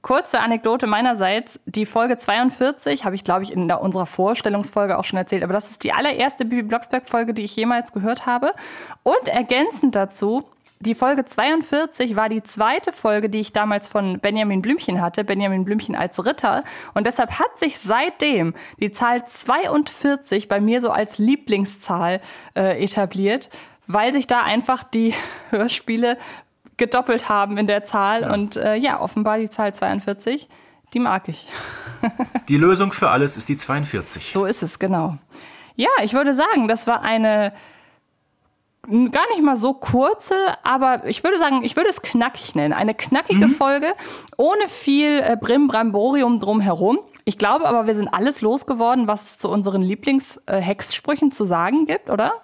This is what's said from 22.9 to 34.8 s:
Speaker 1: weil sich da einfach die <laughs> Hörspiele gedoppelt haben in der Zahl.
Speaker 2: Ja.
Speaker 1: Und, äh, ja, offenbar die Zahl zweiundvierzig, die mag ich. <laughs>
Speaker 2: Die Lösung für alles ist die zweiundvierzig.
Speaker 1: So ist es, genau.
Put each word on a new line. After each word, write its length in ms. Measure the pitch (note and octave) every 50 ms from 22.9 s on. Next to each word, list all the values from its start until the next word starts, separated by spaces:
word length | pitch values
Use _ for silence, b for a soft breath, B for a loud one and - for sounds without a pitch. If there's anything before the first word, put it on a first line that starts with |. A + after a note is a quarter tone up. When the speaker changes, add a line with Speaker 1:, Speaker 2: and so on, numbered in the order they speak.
| - G#3+ G3 F3+ - F#3+ F#3+ G3 A3+ C4+ - B B B B B B B _
Speaker 1:
weil 260 | - F3 G#3 A3 B3 C4
sich 120 | C#4+ C4
da 180 | - B3 A#3+ -
einfach 420 | - G#3 A#3+ B3 - B3+ B3 -
die 280 | - - A3+ A3+ A3+ A3 - - -
<laughs> 180 | - - - -
Hörspiele 680 | - G3+ G#3+ A#3+ - - - - A3+ A#3 A#3+ A#3+ A#3+ A#3+ B B B B B B _ _ _ - _ -
gedoppelt 480 | A#3+ A#3 B3+ B3 B3 - A#3 A#3 -
haben 300 | - G#3 G3+ G3+ G3+ G#3
in 80 | G3+ G#3+
der 200 | G#3 G3+ G#3 G#3
Zahl. 360 | - - G#3 G3 G3 G#3+ -
Speaker 2:
Ja. 100 | - -
Speaker 1:
Und, 240 | G#3 G#3 G#3 G#3 -
äh, 200 | - - G#3+ G#3+
ja, 260 | A3+ C4 C#4+ - -
offenbar 380 | - - - G#3+ G#3+ G#3+ G#3+ A3+
die 100 | A3 G#3+
Zahl 240 | - - G#3+ G3+ G3
zweiundvierzig, 720 | - F#3+ F#3+ G3 G3+ - - G3 G3+ - A#3 C4 D4 - b b b b b b b b _ -
die 60 | A#3+
mag 280 | B3 A3+ F#3+ F#3+ -
ich. 200 | - D#3 - - B B B B B B B B B B B
<laughs> 460 | - A3 - - B3 - - B3+ - -
Speaker 2:
Die 80 | C#3+
Lösung 340 | C#3+ D#3+ F3+ F#3+ F3+ G3 G3
für 180 | - - - -
alles 260 | - C3 C#3+ C#3 -
ist 140 | A2+ - -
die 80 | C#3+
zweiundvierzig. 760 | C#3+ - - C3+ D3 C#3+ C#3+ - C#3 C3+ - - D#3 - -
Speaker 1:
So 140 | - G3 G3
ist 160 | F#3+ - -
es, 160 | F3 D#3+ -
genau. 400 | -